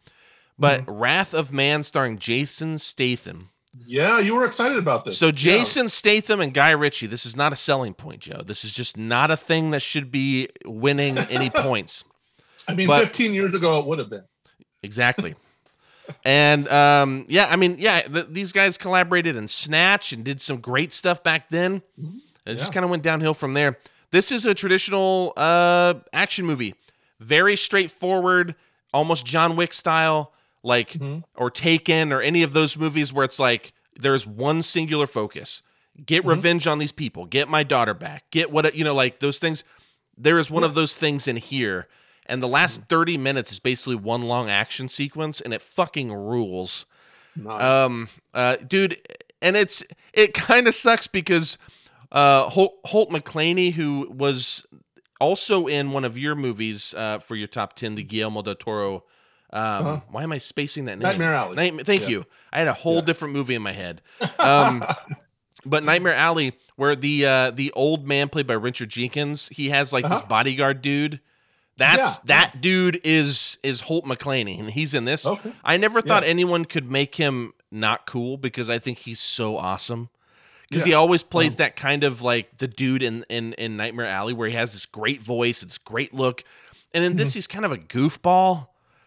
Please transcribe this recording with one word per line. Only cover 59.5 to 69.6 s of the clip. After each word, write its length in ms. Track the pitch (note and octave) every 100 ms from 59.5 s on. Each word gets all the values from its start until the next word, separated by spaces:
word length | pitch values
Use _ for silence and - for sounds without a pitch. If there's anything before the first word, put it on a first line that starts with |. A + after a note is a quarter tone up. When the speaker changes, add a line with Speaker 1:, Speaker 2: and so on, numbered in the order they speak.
Speaker 1:
um, 340 | A2 A2 G2+ D3
Speaker 2:
Uh-huh. 140 | D3+ -
Speaker 1:
why 140 | A2
am 80 | D#3+
I 60 | D3
spacing 480 | - - C#3+ - B2+
that 140 | G2
name? 40 |
Speaker 2:
Nightmare 300 | G3 G3 E3 D3
Alley. 200 | G2 C#3
Speaker 1:
Night-, 280 | F3+ D#3 -
thank 180 | G3
Speaker 2:
Yeah. 40 | G#2+
Speaker 1:
you. 180 | G#2+ - _ -
I 60 | D3+
had 100 | D#3+
a 40 |
whole 220 | A#2+ E3 E3
Speaker 2:
Yeah. 60 |
Speaker 1:
different 320 | D#3 E3 D3+
movie 220 | C#3 B2+ A#2+
in 60 |
my 120 | G#2
head. 280 | F#2 F2+ E2+ _ -
Speaker 2:
<laughs> 180 | A#3+ -
Speaker 1:
Um, 420 | C#4+ C#3+ C#3 B2+ - - - D3 _ _ _ _ C3+
but 180 | D3+
Nightmare 320 | D3+ F3 F3+ C3+
Alley, 380 | D#3+ E3 C3 - _ -
where 180 | C#3 C#3
the, 300 | C#3+ D3 C#3
uh, 260 | C3 B2+
the 200 | B2 C#3
old 340 | - C#3+ D#3 C#3
man 220 | C#3 C#3+
played 180 | D#3 C3
by 60 |
Richard 360 | A2+ A#2+ - A2+
Jenkins, 600 | A#2+ A#2+ C#3+ C#3+ D3 -
he 180 | -